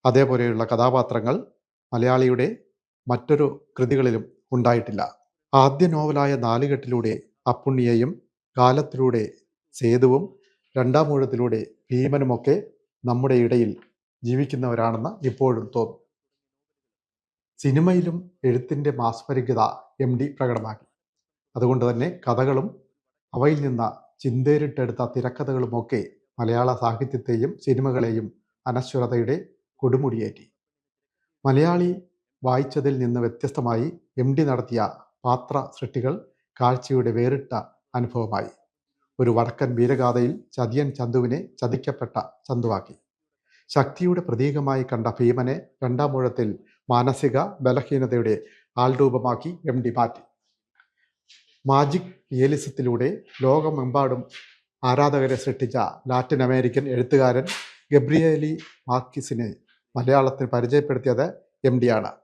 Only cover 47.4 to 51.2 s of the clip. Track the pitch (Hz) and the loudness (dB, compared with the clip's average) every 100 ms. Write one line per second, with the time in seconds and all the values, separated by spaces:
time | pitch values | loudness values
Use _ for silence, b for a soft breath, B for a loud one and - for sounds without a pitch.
47.4 | 190 202 127 131 123 139 127 120 110 104 | -2 -2 0 0 0 -2 0 0 0 -2
48.4 | B B B - 127 131 135 123 123 117 | B B B 0 0 4 2 2 -2 -4
49.4 | 160 175 151 127 120 117 117 - _ _ | -8 -8 -4 -2 -2 -2 -2 -4 _ _
50.4 | _ _ _ _ _ _ _ _ | _ _ _ _ _ _ _ _